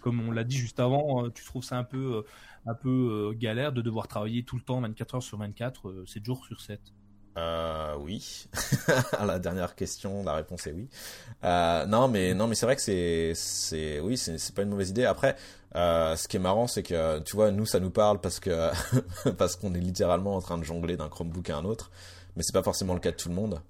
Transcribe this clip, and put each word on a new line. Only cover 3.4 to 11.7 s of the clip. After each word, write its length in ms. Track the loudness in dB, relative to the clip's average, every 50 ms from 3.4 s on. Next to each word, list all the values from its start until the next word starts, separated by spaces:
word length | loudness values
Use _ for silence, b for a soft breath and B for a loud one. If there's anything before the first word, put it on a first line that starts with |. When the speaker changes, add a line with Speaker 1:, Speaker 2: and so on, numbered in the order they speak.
| -2 0 0 0 0 0
Speaker 1:
de 80 | 0 0
devoir 280 | -2 0 -2 -2 -4 -4
travailler 340 | -4 -4 -2 -2 -2 -4
tout 140 | -4 -4 -8
le 60 | -8
temps, 180 | -4 -2 -2 -2
vingt-quatre 340 | -2 -4 -4 -6 -8 -6 -6
heures 80 | -6
sur 160 | -6 -6 -8 -8
vingt-quatre, 500 | -8 -8 -6 -6 -6 -6 -6 -8 -12 -12
euh, 160 | -12 -10 -14
sept 180 | -12 -12 -10 -6
jours 200 | -6 -6 -6 -6
sur 160 | -14 -14 -14
sept ? 200 | -12 -12 -12 -12 -14 -20 -20 -20 -20 -20 -20 -20 -20 -12 -8 -4
Speaker 2:
Euh, 580 | -2 -2 -2 0 -2 -2 -2 -2 -4 -4 -4 -6
oui. 480 | -6 -6 -8 -8 -8 -12 -14 -14 -16 -10
<laughs> 600 | -8 -6 -2 -2 -2 0 2 2 2 2 2 0 -2 0
À 80 | 0
la 120 | 0 0 0
dernière 360 | -2 -2 -2 -2 -4 -4 -4
question, 480 | -6 -6 -6 -6 -8 -8 -6 -6 -4
la 120 | -2 -2 -2
réponse 320 | -2 -2 -4 -10 -10 -8
est 60 | -8
oui. 160 | -8 -8 -10 -12 B B B B B B B B -16 B 0
Euh, 420 | 2 4 4 6 4